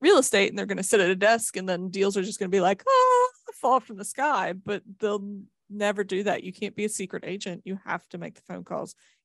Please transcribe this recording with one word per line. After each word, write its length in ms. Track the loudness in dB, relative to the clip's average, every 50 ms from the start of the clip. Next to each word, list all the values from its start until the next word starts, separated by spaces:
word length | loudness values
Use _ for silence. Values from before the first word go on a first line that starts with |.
real 160 | 4 6 6 6
estate 320 | 6 4 4 4 2 2
and 80 | 0 -2
they're 80 | -4
gonna 180 | -4 -4 -4 0
sit 180 | 2 2 4
at 80 | 4 4
a 60 | 2
desk 420 | 2 4 4 4 2 0 -4 -6 -6
and 100 | -4 -4
then 220 | -4 -4 -4 -6
deals 260 | -2 0 0 0 0
are 60 | 0 -2
just 160 | -4 -4 -6
gonna 100 | -4 0
be 120 | 0 2
like, 220 | 2 2 2 0 2 4
"Ah, 400 | 4 6 6 6 6 4 4 2 -2 _ _ -18 -10
fall 260 | -4 0 2 2 2
from 180 | 0 -4 -10 -12
the 80 | -12
sky." 480 | -10 -4 -2 0 0 0 0 0 -2 -6
But 300 | -8 -6 -6 -6 -6 -8 -12 -8 -4
they'll 420 | -2 -2 -2 -2 -6 -8 -12 -14 -16 -18 _ _ _ -14
never 340 | -6 -2 -2 0 0 -2 -2
do 200 | -2 -2 -2 0
that. 200 | 0 -2 -2 -4
You 100 | -8 -10
can't 220 | -8 -10 -8 -6
be 100 | -4 -4
a 40 | -4
secret 340 | -4 -6 -8 -8 -8 -10 -8
agent. 360 | -8 -10 -8 -8 -10 -10 -10 -10
You 140 | -10 -10 -10 -8
have 220 | -8 -8 -8 -8 _
to 80 | -14 -12
make 180 | -12 -14 -14
the 60 | _
phone 220 | _ -14 -14 -14 -10
calls. 320 | -8 -8 -8 -8 -10 -12 _ _ _ _ _ _